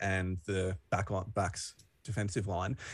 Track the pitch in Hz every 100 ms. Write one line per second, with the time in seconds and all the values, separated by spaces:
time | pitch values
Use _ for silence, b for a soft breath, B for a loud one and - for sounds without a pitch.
0 | 98 95 92 92 - 95 92 92 - 90
1 | 98 98 95 104 90 - - - - _
2 | - 104 101 110 98 87 110 135 B